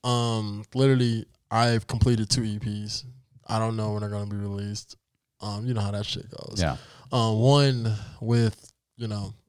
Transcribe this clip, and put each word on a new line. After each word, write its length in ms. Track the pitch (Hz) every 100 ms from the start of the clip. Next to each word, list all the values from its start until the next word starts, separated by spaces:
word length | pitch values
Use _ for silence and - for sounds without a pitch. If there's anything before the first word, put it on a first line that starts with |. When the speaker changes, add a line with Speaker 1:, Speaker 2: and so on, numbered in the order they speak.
Speaker 1:
Um, 600 | 123 120 117 113 107 104 107 127
literally, 500 | 135 131 120 113 107 _ _
I've 380 | 113 120 117 -
completed 420 | 120 127 117 110
two 140 | -
E 160 | 113 107
Ps. 460 | 110 104 104 - - - _ - -
I 100 | 113
don't 180 | 113 113
know 180 | 107
when 80 | 104
they're 80 | 104
gonna 180 | 104 101
be 60 | 101
released. 600 | 101 101 101 104 - - _ _ _ _
Um, 240 | 101 101 120
you 80 |
know 80 | 117
how 80 | 101
that 140 | 101 104
shit 240 | - -
goes. 280 | - - 101
Speaker 2:
Yeah. 180 | 82 - - - -
Speaker 1:
Uh, 200 | 127 113
one 580 | 107 123 143 139 127 113 107 104 -
with, 500 | 113 117 113 - - _ _ _
you 100 | 117
know 260 | 107 98 110